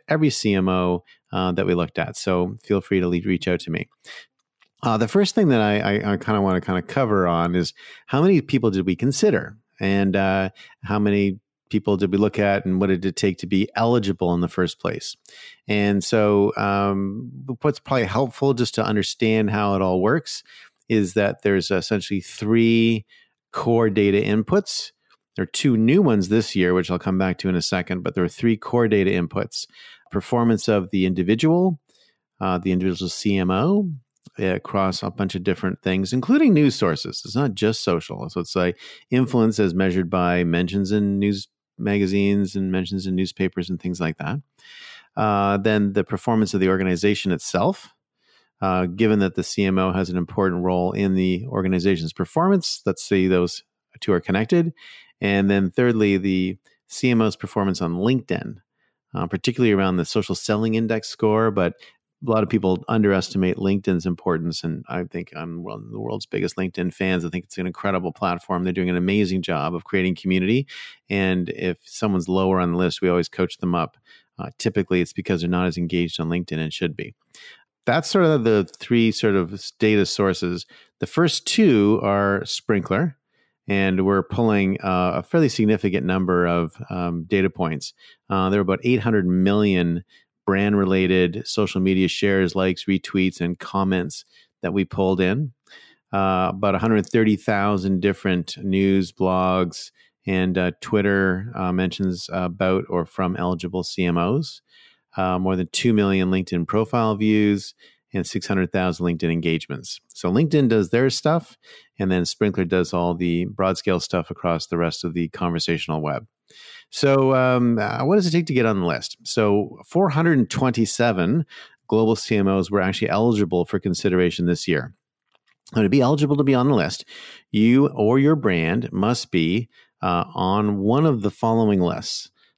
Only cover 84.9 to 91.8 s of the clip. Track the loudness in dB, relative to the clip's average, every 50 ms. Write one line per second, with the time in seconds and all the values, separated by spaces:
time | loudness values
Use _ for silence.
84.9 | 0 0 0 0 -2 -4 -4 -2 0 2 2 2 2 0 2 2 2 2 0 -2
85.9 | -2 -2 -2 -2 -2 0 0 0 2 2 2 2 2 0 -2 -2 -6 -12 -12 -10
86.9 | -8 -6 -4 -4 -4 -6 -4 -2 0 0 0 0 -2 -4 -4 -4 -4 -6 -10 -12
87.9 | -16 _ -20 -20 -20 _ _ -4 -2 0 0 2 0 0 0 0 -2 -2 0 0
88.9 | 0 0 0 0 0 0 2 2 2 2 2 2 2 2 2 2 2 2 2 0
89.9 | -2 -4 -6 _ _ _ _ _ _ _ _ -2 0 0 2 2 2 2 2 2
90.9 | 2 2 2 2 2 2 2 0 -2 -4 -8 -6 -4 -2 -2 -2 0 0